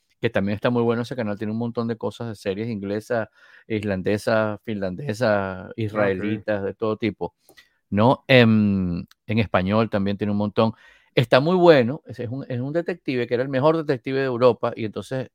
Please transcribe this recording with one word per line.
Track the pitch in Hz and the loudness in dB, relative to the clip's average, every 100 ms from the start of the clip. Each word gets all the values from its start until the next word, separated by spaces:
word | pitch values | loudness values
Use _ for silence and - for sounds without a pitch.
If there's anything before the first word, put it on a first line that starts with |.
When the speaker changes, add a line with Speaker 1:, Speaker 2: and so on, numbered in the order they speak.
| _ _ | _ _
Speaker 1:
que | 117 | -2
también | - 98 104 | 0 -2 -2
está | 127 | 0
muy | 120 | 0
bueno | 117 117 | 0 0
ese | 117 127 | -4 -6
canal, | 107 101 | -6 -6
tiene | 107 | -6
un | 110 | -4
montón | 117 117 117 | -4 -4 -6
de | 113 | -4
cosas | 110 - 117 | -8 -8 -10
de | 104 | -8
series | 101 95 117 | -6 -6 -6
inglesas, | 107 98 104 - 120 104 _ - - - | -6 -4 -6 -4 -4 -4 _ -20 -20 -8
islandesas, | 110 104 95 90 104 - 110 107 104 | -4 -2 -2 -2 -2 0 0 0 -4
finlandesas, | - 104 95 90 143 107 120 101 95 92 95 - 110 | -8 -6 -6 -6 -8 -2 0 0 0 -6 -12 -8 -6
Speaker 2:
Ah, | 107 101 | 0 0
ok. | 95 | 0
Speaker 1:
israelitas, | 104 110 104 104 | -4 -4 -4 -4
de | 98 | -4
todo | 95 110 107 | -4 -4 -2
tipo, | 110 92 85 - _ - _ _ _ | -4 -4 -8 -10 _ -20 _ _ _
¿no? | 98 117 - - | 2 4 2 6
En, | 131 113 110 104 98 90 87 - _ - | 6 8 6 4 2 0 -4 -8 _ -4
en | 110 | -2
español | 101 98 92 107 113 | 0 0 2 0 0
también | 104 98 98 | -2 -2 -2
tiene | 104 | -2
un | 101 | -2
montón. | 104 - 113 - - _ _ - | -2 0 0 -2 -14 _ _ -2
Está | 123 131 | 2 4
muy | 151 185 | 4 6
bueno, | 170 147 117 156 - | 8 8 4 -2 -10
es, | 120 | -12
es | 120 | -10
un, | 131 139 | -10 -8
es | 120 | -8
un | 131 | -4
detective | 165 170 175 - 127 120 | -4 -4 -6 -4 -4 -2
que | 120 | -2
era | |
el | 135 | -2
mejor | 131 151 165 | 2 2 2
detective | 147 131 - 135 | 0 -4 -4 -4
de | 135 | -2
Europa, | 117 123 110 120 - | 2 4 4 -2 -4
y | 110 | -6
entonces | 98 101 131 123 | -8 -8 -8 -8